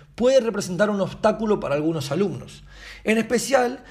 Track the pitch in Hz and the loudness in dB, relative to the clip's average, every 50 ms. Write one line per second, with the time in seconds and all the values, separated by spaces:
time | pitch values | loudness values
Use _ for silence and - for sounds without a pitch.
0 | - - - - 226 254 269 262 220 226 208 208 - 160 185 175 208 208 208 196 | -20 -16 -6 0 2 4 4 4 4 2 0 -4 -4 -4 -2 0 0 0 2 0
1 | 185 139 - - - 214 214 208 226 208 202 - - 131 139 151 151 160 165 156 | -2 -4 -2 0 0 0 0 0 0 0 0 0 0 -2 -2 0 0 -2 -2 -2
2 | 127 - - 175 202 185 143 113 107 - - - - - - - - - - - | -4 -4 -2 -2 -2 -2 -2 -6 -12 -16 -18 -20 -20 -20 -20 -20 -20 -20 -20 -6
3 | - 208 220 226 214 220 254 226 - - 269 262 247 240 262 - - - | -2 0 0 0 0 0 -2 -2 0 2 2 2 2 2 -2 -6 -12 -20